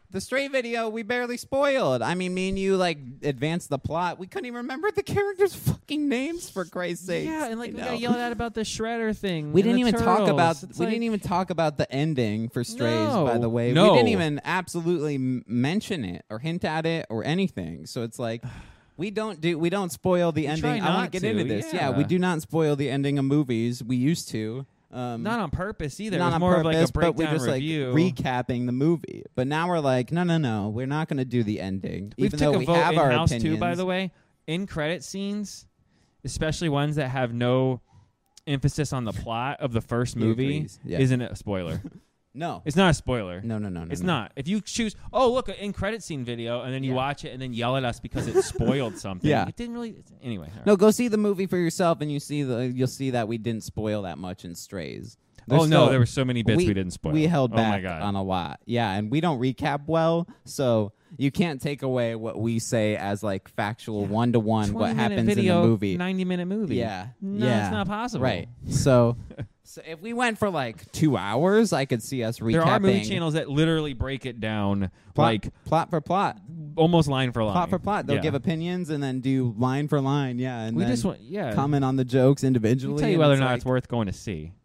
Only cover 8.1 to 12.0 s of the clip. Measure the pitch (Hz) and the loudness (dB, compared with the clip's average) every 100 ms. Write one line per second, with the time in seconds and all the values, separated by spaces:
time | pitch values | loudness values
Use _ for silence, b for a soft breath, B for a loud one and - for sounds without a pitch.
8.1 | 240 240 226 233 220 214 - 220 233 226 | 0 -2 -4 -6 -6 -6 -4 -4 -4 -4
9.1 | 208 202 165 151 160 214 240 247 226 226 | -4 -2 -4 2 4 4 4 4 2 4
10.1 | - 294 147 170 160 185 - 175 226 233 | 4 4 4 4 2 -6 -4 -2 0 -2
11.1 | 214 - 180 185 165 160 143 - 131 | -2 -2 -2 0 0 0 0 -2 0